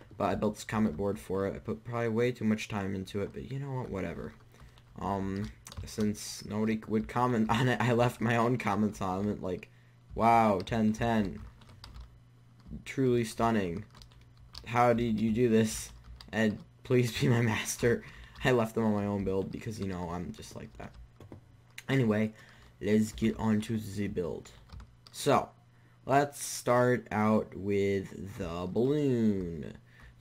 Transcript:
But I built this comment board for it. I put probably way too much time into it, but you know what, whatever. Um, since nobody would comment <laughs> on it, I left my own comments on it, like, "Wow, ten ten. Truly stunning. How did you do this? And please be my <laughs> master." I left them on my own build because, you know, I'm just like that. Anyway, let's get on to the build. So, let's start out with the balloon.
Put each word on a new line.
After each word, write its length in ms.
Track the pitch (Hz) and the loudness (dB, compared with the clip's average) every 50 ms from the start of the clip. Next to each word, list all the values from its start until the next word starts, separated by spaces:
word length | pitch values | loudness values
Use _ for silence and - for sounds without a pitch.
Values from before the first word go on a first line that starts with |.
| - - - - | -20 -14 -6 -4
But 120 | 101 90 | -2 -2
I 40 | 95 | 0
built 200 | - - 104 107 | 0 0 -2 -2
this 100 | - - | -4 -6
comment 320 | - 113 107 110 107 76 | -4 0 0 0 0 0
board 200 | 82 98 101 98 | -2 -2 -2 -4
for 300 | 107 - - 92 98 98 | -4 -6 -4 -4 -2 -2
it. 80 | 95 - | -2 -4
I 40 | - | -6
put 260 | - - 110 110 - | -6 -6 -8 -8 -8
probably 240 | 120 120 117 117 117 | -8 -4 -4 -2 0
way 240 | 110 113 123 127 120 | 0 2 2 0 0
too 100 | - 110 | 0 0
much 240 | 107 107 107 - | 0 0 0 -2
time 260 | - 110 101 95 95 98 | -4 -4 -4 -4 -4 -4
into 280 | 95 95 - - 101 | -6 -6 -6 -4 -4
it, 100 | 98 - | -4 -4
but 180 | - - 64 - | -6 -10 -10 -8
you 80 | 131 | -8
know 140 | 139 143 139 | -8 -8 -6
what, 180 | 131 127 - - | -6 -6 -6 -4
whatever. 440 | - 95 90 87 - - - - - - - - - - - - - - - - - - | -4 -4 -4 -4 -6 -8 -10 -12 -14 -16 -20 -20 -20 -20 -20 -20 -20 -20 -20 -18 -10 -6
Um, 500 | 90 92 98 98 98 98 95 98 104 - - - - - - - - | -4 -2 -2 -2 -2 -4 -4 -4 -6 -8 -10 -14 -20 -16 -14 -14 -12
since 580 | - - - 107 104 101 - - - - - - | -8 -4 -2 0 0 -2 -4 -8 -12 -12 -12 -10
nobody 380 | - 104 107 110 110 113 110 - - | -6 -4 -2 0 0 0 -2 -2 -2
would 180 | 107 110 107 | -2 -2 -2
comment 420 | - - 123 123 123 123 110 110 110 | 0 0 2 2 4 4 2 2 2
<laughs> 0 | |
on 200 | 117 113 127 127 | 2 4 4 2
it, 100 | 120 - | 2 2
I 140 | 117 123 120 | 2 2 4
left 260 | 117 120 123 - - | 4 4 2 2 0
my 160 | 107 117 120 | 0 2 2
own 220 | 117 113 120 127 | 4 2 2 2
comments 440 | 117 - 110 98 101 107 104 - - | 0 0 0 2 2 2 0 0 -2
on 280 | 101 92 90 95 104 104 | -4 -2 -2 -2 -2 -2
it, 120 | 101 - | -2 -4
like, 280 | - 92 90 - - - - - - - - - - - - | -4 -6 -6 -6 -8 -12 -20 -20 -20 -20 -20 -20 -18 -10 -2
"Wow, 440 | 107 110 117 117 117 113 110 101 87 | 2 4 6 6 6 6 6 4 2
ten 320 | 104 - 120 113 110 110 | 0 -2 0 2 2 2
ten. 480 | 107 110 120 117 113 110 101 92 - - - - - - - - - - - - - - - - - - - - - - - - - - - - - - - | 2 2 0 2 2 2 0 0 -4 -10 -14 -16 -20 -20 -20 -20 -20 -20 -20 -18 -18 -18 -18 -20 -20 -20 -20 -20 -20 -20 -20 -20 -20 -20 -18 -16 -16 -14 -14
Truly 400 | - - 139 131 123 120 120 113 | -6 -2 0 2 4 4 2 2
stunning. 640 | 110 - - 113 117 113 107 95 87 85 104 - - - - - - - - - - - - - - - - - | 0 0 0 2 2 2 2 0 -2 -4 -6 -10 -12 -18 -20 -20 -20 -20 -20 -20 -20 -20 -20 -20 -20 -18 -16 -10
How 260 | 101 113 123 120 120 | -2 2 4 4 6
did 300 | 117 117 120 117 107 107 | 4 4 2 0 0 2
you 100 | 110 113 | 2 2
do 160 | 107 120 123 | 2 4 4
this? 460 | 117 110 110 110 110 - - - - - - - - - - - - - | 6 6 6 6 4 0 -4 -8 -10 -14 -18 -18 -18 -18 -18 -12 -4 0
And 260 | 107 113 107 - - - - - - - | 2 2 2 2 -2 -8 -16 -20 -10 -2
please 340 | - 127 123 120 113 - | 2 4 4 4 2 0
be 120 | - 143 135 | 0 2 4
my 120 | 120 117 | 4 4
<laughs> 0 | |
master." 640 | 120 113 110 - - - - - 127 120 113 110 - - - - - - - - - | 4 2 0 0 -2 -4 -2 2 2 2 2 2 -2 -8 -18 -20 -20 -18 -8 -2 2
I 80 | 135 | 4
left 240 | 127 120 110 113 - | 4 4 2 2 0
them 80 | 117 113 | 0 2
on 100 | 107 104 | 2 2
my 120 | 104 101 | 2 0
own 180 | 101 101 98 95 | 0 0 0 0
build 300 | 95 95 98 92 - - | 0 -2 -2 -2 -4 -6
because, 260 | - - 113 104 104 | -10 -10 -8 -8 -6
you 80 | 101 | -6
know, 220 | 95 92 87 90 82 | -6 -6 -6 -6 -6
I'm 240 | 87 90 87 - - | -6 -6 -6 -8 -10
just 200 | - - - - | -12 -14 -16 -14
like 240 | - - - - - | -14 -14 -14 -14 -16
that. 120 | 101 - - - - - - - - - - - - - - - - - - - - | -16 -16 -16 -18 -20 -20 -20 -20 -20 -20 -20 -20 -20 -20 -20 -20 -20 -20 -20 -10 -4
Anyway, 460 | - 135 135 120 110 104 107 110 110 - - - - - - - - - - | 0 2 2 2 2 2 2 0 0 -4 -8 -20 -20 -20 -20 -20 -20 -14 -6
let's 320 | - 101 107 110 107 107 - | 0 2 4 4 4 2 0
get 260 | - 113 110 107 - | 0 0 0 0 0
on 220 | 110 110 107 104 | 0 0 2 0
to 160 | 107 - 113 | 0 -2 -4
the 300 | 107 107 104 98 104 101 98 | -4 -4 -6 -6 -4 -4 -4
build. 420 | - 90 87 76 52 - - - - - - - - - - - - - - - - | -2 -4 -4 -4 -6 -8 -10 -14 -20 -20 -20 -18 -16 -16 -16 -18 -20 -20 -20 -18 -12
So, 340 | - - 143 127 101 - - - _ - - - - - - _ _ - | -4 0 2 2 2 2 -2 -8 _ -20 -20 -20 -20 -20 -20 _ _ -2
let's 380 | - 135 139 147 143 - - - | 2 4 4 4 2 -2 -8 -10
start 640 | - - - - 123 120 123 123 123 123 110 - - | -10 -10 -4 0 2 4 6 6 4 4 2 0 -2
out 460 | - 107 107 110 107 107 - - - | 0 2 4 4 4 2 2 -2 -6
with 840 | 87 95 101 101 98 101 98 98 98 95 - - - 90 95 - | -6 -2 0 0 2 2 2 2 0 -2 -6 -10 -12 -12 -10 -8
the 300 | - 95 82 85 87 90 92 | -8 -8 -6 -6 -6 -6 -2
balloon. 1080 | 90 107 120 135 147 151 147 135 123 117 113 107 101 95 90 85 82 76 64 53 - - - - - - - - - - | 0 2 2 2 2 2 2 2 4 4 4 4 2 2 0 -4 -6 -6 -8 -10 -12 -16 -20 -20 -20 -20 -20 -20 -10 -4